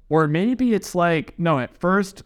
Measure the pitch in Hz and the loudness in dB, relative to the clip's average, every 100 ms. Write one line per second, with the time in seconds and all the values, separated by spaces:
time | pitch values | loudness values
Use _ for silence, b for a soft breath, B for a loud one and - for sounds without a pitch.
0 | - 156 156 156 214 254 254 208 - 180 | -2 0 2 0 0 0 0 0 -2 0
1 | 170 165 - - 170 147 120 - 175 190 | 0 0 -4 -4 0 0 -2 -4 0 0
2 | 196 - | 0 -8